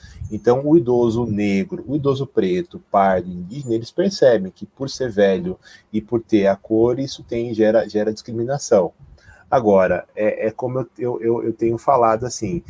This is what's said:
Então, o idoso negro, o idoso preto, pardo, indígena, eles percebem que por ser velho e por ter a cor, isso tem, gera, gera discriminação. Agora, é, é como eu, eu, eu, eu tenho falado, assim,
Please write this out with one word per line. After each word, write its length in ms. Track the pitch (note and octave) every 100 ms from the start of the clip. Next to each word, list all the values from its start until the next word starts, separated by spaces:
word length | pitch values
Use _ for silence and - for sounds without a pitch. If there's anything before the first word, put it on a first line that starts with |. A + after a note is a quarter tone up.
| - - -
Então, 320 | G#2+ - B2+
o 120 | C#3+ E3+
idoso 500 | B2 B2 A#2 A2 A#2+
negro, 580 | G2+ G2+ G2 - - -
o 100 | D3
idoso 300 | C#3 C3 C3+
preto, 540 | - F#2+ F2+ F2 F#2 -
pardo, 380 | G2+ G2 F#2 F2+
indígena, 460 | F2+ F2+ C#3+ B2
eles 160 | A2+ A#2
percebem 640 | - F#3+ F#3+ C3+ A2 F#2
que 140 | - -
por 220 | - C3
ser 220 | - B2+
velho 480 | G2 G2 F#2 F2 F#2 - - _
e 80 | G#2+
por 220 | - A#2+
ter 240 | - G#2+ G2
a 100 | G2
cor, 420 | - A2 A#2+ B2
isso 240 | C3+ -
tem, 280 | C3 A#2 A#2+
gera, 360 | G#2+ G#2+ A2 G2+
gera 240 | G#2 G#2+
discriminação. 800 | G#2+ - A2+ A#2 C#3 - G#2 E2+ - - - - - _
Agora, 560 | A2 G#2 G2 F#2 F2 -
é, 320 | - G#2+ - A2
é 40 |
como 300 | - B2 B2+
eu, 80 | - -
eu, 240 | B2 -
eu, 240 | A#2 A#2
eu 80 | A2+
tenho 240 | A2+ A2+ A#2
falado, 480 | - C3+ A2+ A2
assim, 380 | A#2+ - G#2 E2+ -